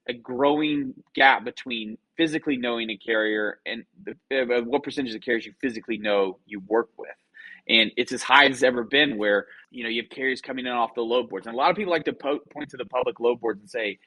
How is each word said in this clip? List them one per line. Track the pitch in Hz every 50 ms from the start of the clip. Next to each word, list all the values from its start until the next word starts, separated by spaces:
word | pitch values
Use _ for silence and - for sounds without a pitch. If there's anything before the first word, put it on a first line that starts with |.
| - -
a |
growing | 123 117 113 - 127 123 139 143 151 151 156 151 147 143 139 127 - - _ _ -
gap | 139 135 135 131 - 110
between | 123 - - - 131 120 113 110 107 110 - _ _ -
physically | - 165 156 151 147 - 151 139
knowing | 123 123 120 117 117 113 110
a | 107
carrier | 101 - - 113 110 107 107 107 107 107 104 - _ -
and | 87 110 117 - _ _ - 98
the, | 101 - _ _ -
uh, | 135 135 127 120 123 120
what | 117 117 131 139 -
percentage | 143 127 143 135 117 110
of | 110
carriers | - 127 117 113 107
you | 107 - -
physically | - 131 110 110 - - 113 104
know | 107 107 101 101 98 95 92 _ _
you | 104 107 101 95 95
work | 107 117 113 _ _
with. | - - - - _ _ _ _ - - - - - _ -
And | 117 113 110 - -
it's | 117 123 -
as | 127 113
high | - - 127 143 143
as | 135 131
it's | 120
ever | 131 127 123 123
been | 113 107 135 143 151 143 117 104
where, | 107 104 101 98 98 - - - _ _
you | - 123 117
know, | 113
you | 113 117
have | 113 -
carriers | - 147 131 131 127 117
coming | - 139 131 131 127
in | 127
off | 123 120 117 113 -
the | 120
load | 117 113 120 127 117 -
boards. | 101 95 92
And | 113 117
a |
lot | 127 147 175
of | 190
people | 208 208 180
like | 170 160 160
to | 151
po-, | 123 - - 139 147 156 - _
point | - 147 151 143
to | 143
the | 127 117
public | - 127 123 123 127 113 -
load | 117 120 123 120
boards | 113 113 104 101
and | 104 95
say, | - 117 110 104 95 _ _